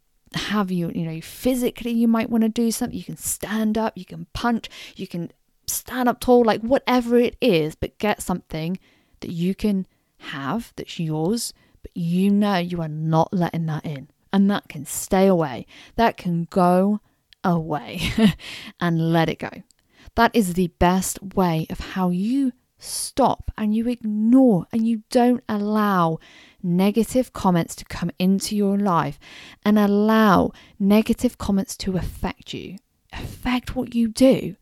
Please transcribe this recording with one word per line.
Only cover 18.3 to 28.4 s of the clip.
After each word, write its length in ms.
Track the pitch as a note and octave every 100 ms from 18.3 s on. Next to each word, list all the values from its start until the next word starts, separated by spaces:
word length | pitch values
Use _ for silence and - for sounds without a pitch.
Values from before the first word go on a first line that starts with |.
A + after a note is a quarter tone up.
| - - - - -
and 320 | E3+ E3 E3
let 180 | E3 D#3+
it 100 | -
go. 100 | - - - _ _ _ - -
That 200 | A#3 A#3+
is 180 | F#3
the 140 | F3 F3
best 520 | - F3 F#3 F#3 - G3 G3+
way 300 | F3+ D#3+ -
of 100 | F3
how 300 | - G3 F3+
you 440 | F3+ G#3 C4+ C4+ - _ _
stop 760 | - - - - A#3 - - -
and 180 | G#3+ G#3+
you 120 | A#3
ignore 760 | A#3 A3 G#3 A3 C4 C4 F#3 -
and 160 | A#3 A3+
you 160 | A3+ -
don't 340 | B3 A#3+ B3 -
allow 680 | G#3+ G#3 G#3+ G#3 F#3 E3 D#3+ - - - _
negative 720 | F3+ F3 G3 G#3 G#3+ B3+ B3
comments 420 | - G3 F3 - -
to 100 | -
come 260 | - E3+ -
into 360 | F#3 G3